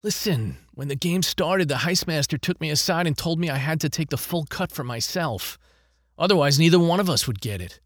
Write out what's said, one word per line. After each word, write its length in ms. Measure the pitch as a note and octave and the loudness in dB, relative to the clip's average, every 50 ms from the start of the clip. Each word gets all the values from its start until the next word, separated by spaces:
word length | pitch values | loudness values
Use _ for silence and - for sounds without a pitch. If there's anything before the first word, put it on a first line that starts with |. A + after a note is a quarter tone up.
| _ | _
Listen, 540 | G#3 - - - G#3+ F3+ B2 A2 F#2+ C#2 C2 - _ _ | -4 -4 -2 0 0 0 0 0 -4 -6 -10 -14 _ _
when 140 | - C3 | -10 -8
the 80 | C#3+ C#3 | -6 -6
game 260 | C3+ - E3+ F3 F#3 | -2 -2 0 0 2
started, 460 | F3 - - - F#3 D#3 F#3 F#3+ F3+ | 0 0 -2 -2 0 0 2 2 2
the 80 | D3 C#3+ | 0 0
Heistmaster 680 | B2 A#2 F3 F3+ F#3 - - E3 D3+ C#3 - - C3+ | -2 0 0 0 0 0 0 -2 -2 -2 -2 -2 -4
took 180 | - - F3+ - | -2 -4 -4 -4
me 120 | - D#3 | -2 -2
aside 340 | D3+ C#3+ - - F#3 D#3+ F3 | -2 -2 0 0 0 0 2
and 100 | E3+ C#3+ | 0 0
told 240 | - - E3+ E3 D#3+ | -2 -2 -2 -2 -2
me 120 | F3 E3+ | -2 -2
I 60 | C#3 | -2
had 220 | C3+ C3+ D3+ D#3+ D#3 | -2 -2 -2 -2 0
to 80 | - D3+ | -2 -2
take 200 | - - E3 C#3+ | -2 -2 -4 -2
the 80 | - | -4
full 300 | B2+ - - - E3+ D3+ C3+ | -6 -4 -4 -4 -4 -4 -4
cut 220 | - - F#3 E3+ | -6 -6 -6 -6
for 120 | - - C#3 | -6 -8 -8
myself. 760 | B2 B2 A#2 A2+ - - F3+ E3+ D3+ A#2 F#2 - - - - _ _ _ _ _ _ _ _ _ _ _ | -8 -6 -6 -6 -4 -4 -2 -2 -2 -4 -4 -6 -10 -12 -14 _ _ _ _ _ _ _ _ _ _ _
Otherwise, 400 | - - F3+ G3 F3+ C#3+ C#3+ C#3+ | -2 2 4 4 6 6 4 6
neither 220 | C#3 E3 E3 E3+ F3+ | 6 6 8 8 8
one 200 | E3+ E3 E3+ F#3 | 6 6 4 2
of 80 | G3+ | 2
us 200 | F3+ D#3 - - | 2 0 0 0
would 120 | - A#2+ G2 | -2 -4 -4
get 220 | - A2 G#2 F#2+ | -4 -6 -6 -6
it. 180 | F2+ F2 - - _ | -8 -10 -14 -18 _